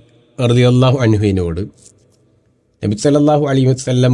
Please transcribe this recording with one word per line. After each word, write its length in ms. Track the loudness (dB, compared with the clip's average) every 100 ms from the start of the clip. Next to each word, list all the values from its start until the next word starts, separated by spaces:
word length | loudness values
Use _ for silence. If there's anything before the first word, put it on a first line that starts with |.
| _ _ _ -6
റളിയല്ലാഹു 600 | 0 2 2 4 2 2
അൻഹുവിനോട് 640 | 0 0 0 -2 -4 -6 -10 _ -20 _ _ _ _ _ _ _ _ -10
നബി 120 | -6 -4
സല്ലല്ലാഹു 460 | 0 2 2 0 0
അലൈഹി 240 | 0 0
വസല്ലം 440 | -2 -2 0 2